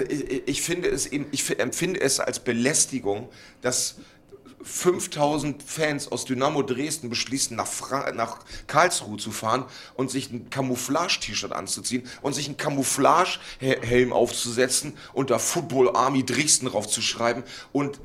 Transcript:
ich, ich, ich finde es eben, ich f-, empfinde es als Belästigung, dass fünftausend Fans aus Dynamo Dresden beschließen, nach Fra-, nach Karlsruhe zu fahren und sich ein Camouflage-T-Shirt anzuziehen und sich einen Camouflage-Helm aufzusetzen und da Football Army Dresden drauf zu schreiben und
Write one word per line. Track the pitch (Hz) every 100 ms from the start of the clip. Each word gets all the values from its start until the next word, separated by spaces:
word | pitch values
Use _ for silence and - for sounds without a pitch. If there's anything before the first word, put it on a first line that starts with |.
| -
ich, | 147 131
ich, | 127 -
ich | 139
finde | - 170 175
es | 131 -
eben, | 147 139
ich | 139
f-, | - 160
empfinde | 117 - 165 185
es | 139 -
als | - 120
Belästigung, | - 117 123 156 - 131 98 101 123 - - -
dass | 123 127 - - - - - - - -
fünftausend | - - 180 180 - 151 147 151 143 135
Fans | - - 156 143 -
aus | -
Dynamo | - 127 139 156
Dresden | 123 123 151 151 120
beschließen, | 117 - 135 - 113
nach | 95
Fra-, | - - 131 -
nach | 104 113 - - - -
Karlsruhe | 143 175 - 110 107
zu | -
fahren | 107 110 123 127 - - -
und | 131
sich | 135 -
ein | 117 -
Camouflage-T-Shirt | 135 131 123 - 147 180 - - 101 101
anzuziehen | - 95 - 98 123 120 -
und | 135
sich | 143 143
einen | 139
Camouflage-Helm | 151 139 131 - 135 156 185 - - - 131 131 113 123 127
aufzusetzen | - 117 - 120 117 127 - 151 - -
und | - 135
da | 117
Football | - 175 139 123 127 -
Army | 127 139 123
Dresden | 117 147 - 127
drauf | 107 104
zu | -
schreiben | 104 - 117 120 123 - -
und | 139 143 -